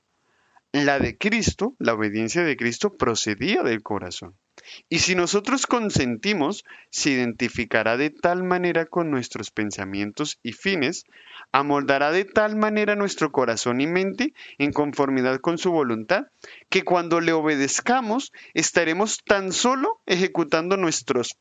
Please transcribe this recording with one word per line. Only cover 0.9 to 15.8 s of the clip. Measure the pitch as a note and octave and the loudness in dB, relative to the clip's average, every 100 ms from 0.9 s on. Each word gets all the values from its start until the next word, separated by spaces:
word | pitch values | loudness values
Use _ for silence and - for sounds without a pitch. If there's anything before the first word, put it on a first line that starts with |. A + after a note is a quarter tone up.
| C#3 | 2
de | B2 A2 | 0 -2
Cristo, | G#3 A3+ F#3 - G#3+ - | -2 0 -2 -2 -4 0
la | A#2+ | 0
obediencia | A2 G#2+ G#2 A2+ E3+ | 0 0 0 -2 0
de | E3+ B2+ | 0 0
Cristo | A#2+ A#2 G#3 - | -2 0 -4 0
procedía | B2 A2 - G#2 C#3+ A#3+ | 0 0 -2 -2 0 0
del | D3 A2+ | 0 0
corazón. | - G2+ F#2 - F2+ - _ - - - _ | -2 -6 -6 -12 -14 -20 _ -20 -20 -20 _
Y | E3 | -2
si | F3+ | 0
nosotros | F3+ F3 G3+ G3+ C4 - | 2 2 0 0 -2 0
consentimos, | A#3+ G#3+ - B2+ A2+ G3 G#3 C#3+ G#3+ - - - | 0 2 0 0 0 -2 0 0 -2 -12 -20 -12
se | - D#3 | -2 0
identificará | C3 B2 G#2+ A#2+ - A2+ A#2 G#2+ A#2+ | 2 0 0 -4 -2 0 2 2 2
de | D3 | 0
tal | D3 F3 F3+ | 0 0 0
manera | F#3 F3+ F3 E3 E3 | 0 0 2 0 0
con | F3+ E3 | -2 0
nuestros | C#3 B2+ - G#2 | -2 -4 -8 -8
pensamientos | - G#2+ G2 G2 G2 G#2 - D3 - | -4 -4 -4 -6 -4 -6 -4 -6 -6
y | A#2 | -10
fines, | A2 F#3+ F#3 C3+ F3+ - - - - - | -6 -2 0 0 -2 -12 -20 -20 -20 -2
amoldará | C3 C#3+ C#3+ C3+ C#3 D3 | 0 2 0 2 2 2
de | F3 | 0
tal | G3 G#3+ G#3+ G#3+ | 0 0 0 0
manera | G#3+ G#3+ G#3 | 0 0 0
nuestro | G#3 G3+ - D3+ | 0 -2 -2 -2
corazón | C3+ A#2+ A2 B2 A#2+ | 0 0 0 0 0
y | D3 | 0
mente | F3 F#3+ G3 C#4+ - - - | 0 -2 -2 -4 -4 -20 -2
en | C#3+ | 0
conformidad | C#3+ D3 C3+ C#3 C3+ B2+ C3 | 0 -2 0 0 2 0 0
con | E3+ E3+ | -2 0
su | F#3 | 0
voluntad, | E3 | 2